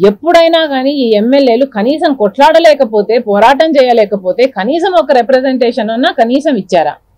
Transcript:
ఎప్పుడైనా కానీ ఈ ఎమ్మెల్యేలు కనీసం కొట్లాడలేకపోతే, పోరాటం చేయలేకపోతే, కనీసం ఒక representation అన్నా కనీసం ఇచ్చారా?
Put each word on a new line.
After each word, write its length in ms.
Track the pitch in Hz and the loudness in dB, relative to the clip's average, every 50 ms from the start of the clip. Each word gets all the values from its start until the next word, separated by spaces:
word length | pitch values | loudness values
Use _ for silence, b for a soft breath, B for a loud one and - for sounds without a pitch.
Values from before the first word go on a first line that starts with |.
| 175 | 0
ఎప్పుడైనా 600 | 208 208 - - 320 349 339 330 330 339 330 320 | 0 0 0 -2 0 2 2 2 2 2 0 -2
కానీ 260 | 302 277 262 254 269 294 | -2 -4 -4 -2 -2 -2
ఈ 220 | 285 262 - 214 | -2 -2 0 0
ఎమ్మెల్యేలు 500 | 208 208 240 262 285 277 247 226 240 277 | 0 0 0 0 2 2 2 2 0 0
కనీసం 480 | 269 - 214 202 247 294 311 330 320 277 | -2 -4 -4 -2 -2 -2 -2 -2 -2 -2
కొట్లాడలేకపోతే, 1040 | 269 214 202 208 - 277 311 320 320 330 330 294 269 269 220 220 214 202 208 220 247 | 0 -2 -2 0 2 2 4 4 4 4 4 4 2 0 -2 -2 -2 -2 0 -2 -2
పోరాటం 520 | 240 214 202 202 220 240 269 262 320 320 | -2 -2 0 2 2 2 2 2 0 0
చేయలేకపోతే, 760 | 311 285 254 247 240 233 214 208 208 196 185 180 180 202 247 | 2 2 2 2 2 0 0 0 -2 -4 -4 -4 -2 0 -2
కనీసం 460 | 269 - 202 190 226 294 339 330 392 370 | -2 -2 -4 -4 -4 -2 -2 -2 0 0
ఒక 200 | 339 302 269 294 | 0 0 2 0
representation 760 | 247 233 214 262 254 262 269 262 254 254 233 240 254 214 214 | 0 0 0 0 0 0 0 -2 -2 -2 -2 -2 -4 -4 -6
అన్నా 240 | 226 233 269 349 381 - | -4 -2 -2 -2 0 -2
కనీసం 380 | 226 226 247 285 277 330 277 | -2 0 0 -2 -2 -2 -4
ఇచ్చారా? 380 | 208 180 - - 175 156 147 143 - _ _ _ | -4 -4 -2 0 0 0 0 -4 -8 _ _ _